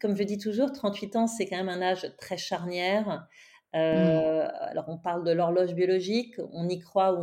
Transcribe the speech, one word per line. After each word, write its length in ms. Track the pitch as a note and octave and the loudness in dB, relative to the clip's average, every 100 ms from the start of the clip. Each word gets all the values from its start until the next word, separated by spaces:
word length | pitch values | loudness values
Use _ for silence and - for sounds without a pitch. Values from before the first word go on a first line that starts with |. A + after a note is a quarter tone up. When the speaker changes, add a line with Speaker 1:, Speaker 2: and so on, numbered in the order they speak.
Speaker 1:
comme 160 | G#3 G3 | -2 0
je 60 | |
dis 140 | G3+ G3+ | 0 -2
toujours, 340 | A3 G#3 C#4 | -2 0 0
trente-huit 420 | C#4 G#3 G3+ G3+ A#3 | 0 -4 -4 -4 0
ans, 100 | A3+ | 0
c'est 200 | A3+ F#3+ | 0 -4
quand 100 | F3+ | -2
même 120 | F#3+ | -2
un 140 | F3+ | 0
âge 300 | F#3 F#3 - - | 0 0 -4 -10
très 200 | - F3 | -10 -8
charnière. 880 | - F3 F3 F3+ F3+ G3+ G3+ D#3 - _ - - _ | -4 -4 -4 -2 0 0 0 -4 -8 _ -20 -20 _
Heu, 40 | D#3+ D#3+ | 0 4
Speaker 2:
Mmh. 360 | D#3+ E3 D#3+ D#3+ D#3+ - - | 6 6 4 4 2 0 -4
Speaker 1:
alors 280 | - D#3+ D#3+ | -6 -6 -6
on 100 | E3 | -6
parle 260 | F3+ F3 | -4 -2
de 80 | E3 | 0
l'horloge 420 | E3 E3+ F3+ F3+ | 2 2 2 2
biologique, 640 | F3 F#3 F#3 F3+ A3+ A#3+ - - | 2 2 2 2 -2 -2 -8 -10
on 160 | E3+ E3+ | -4 -4
y 100 | F3+ | -4
croit 340 | - G3+ F#3+ | -2 2 2
ou 40 | F3+ | 2